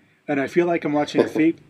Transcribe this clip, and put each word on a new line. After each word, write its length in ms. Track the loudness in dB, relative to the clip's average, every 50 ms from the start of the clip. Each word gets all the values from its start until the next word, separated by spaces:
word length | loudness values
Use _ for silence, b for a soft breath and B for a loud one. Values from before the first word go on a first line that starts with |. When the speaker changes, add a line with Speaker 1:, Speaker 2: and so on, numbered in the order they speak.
| b b b b b
Speaker 1:
and 120 | -4 -4 -4
I 80 | -2
feel 180 | 0 2 2 2
like 180 | 2 0 -2 -2
I'm 80 | -2 -2
watching 340 | -2 -2 0 0 0 0
Speaker 2:
<laughs> 100 | 0 2 0
Speaker 1:
fake, 180 | 0 0 0 -2 -12